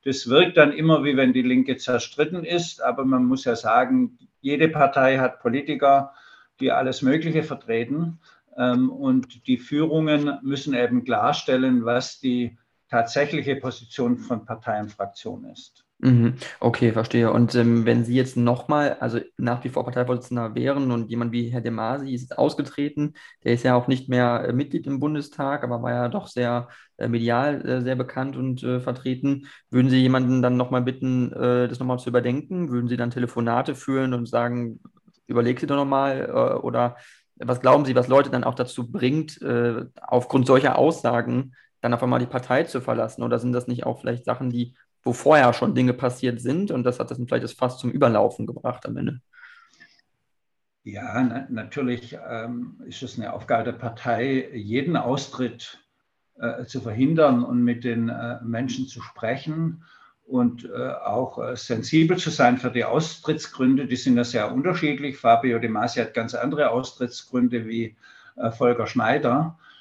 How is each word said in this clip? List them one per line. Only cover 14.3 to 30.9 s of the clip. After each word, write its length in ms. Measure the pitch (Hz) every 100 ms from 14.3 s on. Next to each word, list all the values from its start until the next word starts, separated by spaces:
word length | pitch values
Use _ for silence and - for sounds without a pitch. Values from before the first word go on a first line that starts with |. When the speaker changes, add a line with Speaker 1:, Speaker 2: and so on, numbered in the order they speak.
| 110 -
Speaker 1:
Partei 340 | 113 120 107
und 120 | 104
Fraktion 540 | - 101 - 110 98 107
ist. 400 | - - _ _ _
Speaker 2:
Mhm. 360 | 131 120 117 127 - -
Okay, 320 | 120 - 117
verstehe. 380 | 107 113 120 113
Und, 220 | 120 117 123
ähm, 300 | 117 117 113
wenn 200 | 120 117
Sie 100 | 131
jetzt 220 | 127 120
nochmal, 600 | 120 123 - 147 143 -
also 180 | 120 117 - -
nach 260 | 120 123
wie 60 | 127
vor 140 | -
Parteivorsitzender 720 | 123 123 123 123 - 120 113 120
wären 360 | 131 139 131
und 180 | 117 110
jemand 240 | 117 120
wie 160 | 120 117
Herr 120 | 127
de 100 | 117
Masi 420 | 110 113 139 135
ist 80 | 123
jetzt 160 | 127 -
ausgetreten, 760 | 139 151 139 - 147 - 151 - - _
der 100 | -
ist 100 | 120
ja 120 | 131 123
auch 120 | 127
nicht 200 | 131 131
mehr, 380 | 123 120 117 -
äh, 60 |
Mitglied 340 | 123 147 - 139
im 120 | 135
Bundestag, 640 | 147 151 143 - 139 143
aber 180 | 123 117
war 80 | 123
ja 160 | 123 123
doch 200 | 202 -
sehr, 420 | 123 120 120 123 - - -
äh, 120 | 117
medial, 560 | 117 117 117 147 143 -
äh, 140 | 127
sehr 140 | 123 131
bekannt 420 | 127 135 135 127
und, 260 | 131 127
äh, 160 | 123 127
vertreten, 680 | 127 127 131 127 139 139 - - _
würden 200 | 127 131
Sie 120 | 127
jemanden 400 | 131 131 127 127
dann 140 | 123 123
nochmal 240 | 123 127
bitten, 520 | 123